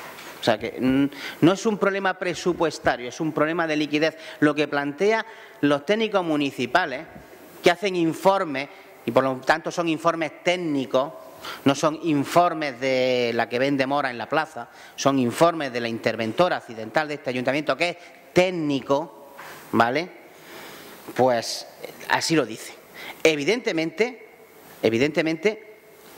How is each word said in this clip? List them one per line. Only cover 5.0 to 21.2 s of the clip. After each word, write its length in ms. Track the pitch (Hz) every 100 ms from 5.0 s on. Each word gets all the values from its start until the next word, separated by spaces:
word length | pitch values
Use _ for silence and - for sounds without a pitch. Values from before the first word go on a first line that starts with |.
| 202 220 - - - -
los 240 | 143 143 143
técnicos 380 | 214 220 196
municipales, 760 | 170 151 139 - 120 170 170 131 165 - - - - -
que 100 | 180
hacen 240 | 175 202 180
informes, 760 | 165 143 190 196 175 135 143 - - - -
y 60 |
por 120 | 123
lo 120 | 131 127
tanto 340 | 123 156 165
son 180 | 180 170
informes 540 | 156 165 165 151 -
técnicos, 680 | 175 180 165 143 123 131 147 - - - - - 139
no 100 | 139
son 240 | 156 156
informes 760 | 170 147 131 175 175 160 147 120
de 520 | 135 131 127 127 120
la 160 | 117 113
que 100 | 123
vende 260 | 139 139 131
mora 240 | 143 135
en 60 | 120
la 120 | 107
plaza, 400 | 151 151 120 117 - - -
son 240 | 139 139
informes 540 | 120 107 170 165 143
de 80 | 120
la 60 | 117
interventora 680 | 113 117 110 113 113 180 139
accidental 500 | - 113 110 156 151
de 80 | 147
este 160 | -
ayuntamiento, 440 | 127 127 139 147 131
que 140 | 175
es 80 | 165 - - -
técnico, 1000 | 170 185 180 147 139 117 139 170 - - - - - -
¿vale? 380 | 113 117 139 180 - - - - - - - - - -
Pues 520 | -